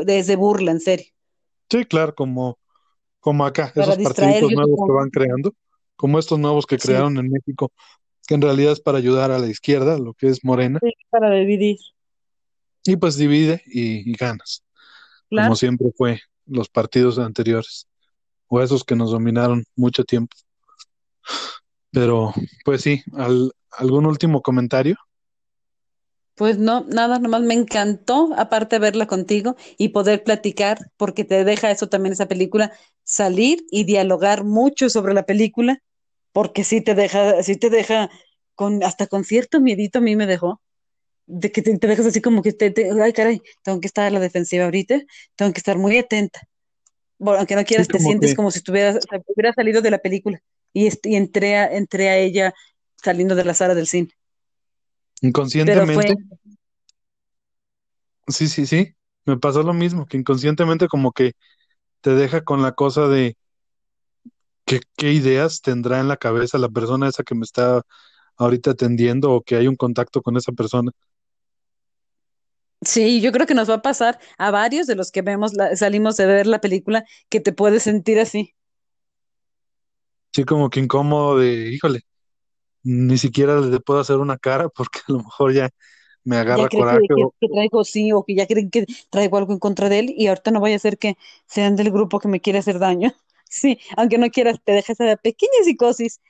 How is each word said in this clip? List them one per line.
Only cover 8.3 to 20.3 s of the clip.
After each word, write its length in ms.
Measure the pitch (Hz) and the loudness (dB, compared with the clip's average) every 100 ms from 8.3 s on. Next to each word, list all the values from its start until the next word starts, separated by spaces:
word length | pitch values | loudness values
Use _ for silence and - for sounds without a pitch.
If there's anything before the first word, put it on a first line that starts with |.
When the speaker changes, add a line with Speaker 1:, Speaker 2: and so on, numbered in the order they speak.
| 151 | 0
Speaker 2:
en 80 | |
realidad 300 | 147 139 147 | 2 4 2
es 80 | 151 | 2
para 180 | 151 139 | 0 0
ayudar 320 | 123 131 135 | 2 2 0
a 80 | 127 | -2
la 80 | 117 | -4
izquierda, 520 | 104 - 143 139 156 | -4 0 0 2 0
lo 140 | 117 - | -4 -2
que 120 | 135 | -2
es 160 | 127 127 | 0 0
Morena. 360 | 127 127 147 | 0 0 -2
Speaker 1:
Sí, 100 | 233 - _ | -4 -6 _
para 220 | 233 214 | 0 2
dividir. 460 | 196 196 208 208 202 - _ _ _ _ _ _ _ _ _ - | 2 2 0 0 -2 -10 _ _ _ _ _ _ _ _ _ -2
Speaker 2:
Y 120 | 185 | 0
pues 200 | 170 143 | 0 0
divide 440 | 147 147 156 170 - | 2 2 2 -2 -6
y, 440 | 120 113 110 107 | -6 -4 -4 -6
y 40 | 113 | -6
ganas, 480 | 123 110 - - _ _ _ - _ _ _ | -6 -8 -12 -18 _ _ _ -20 _ _ _
Speaker 1:
Claro. 260 | 214 113 113 | 0 0 2
Speaker 2:
como 0 | |
siempre 340 | 127 123 123 - | 0 0 -2 -2
fue 240 | 120 113 - _ - | -2 -2 -10 _ -8
los 240 | 127 104 | -6 -4
partidos 500 | - 110 127 123 117 | -4 -2 2 2 0
anteriores, 680 | 117 107 113 113 - - - _ _ _ _ _ _ | -4 -4 -2 -2 -4 -14 -20 _ _ _ _ _ _
o 140 | 123 | -2
esos 220 | 127 135 - | 0 0 0
que 100 | 117 | -2
nos 140 | 113 | 0
dominaron 540 | 113 117 117 120 120 113 - | -2 0 0 0 0 -4 -2
mucho 260 | 123 127 - | 0 0 -2
tiempo. 300 | 120 117 | -2 -4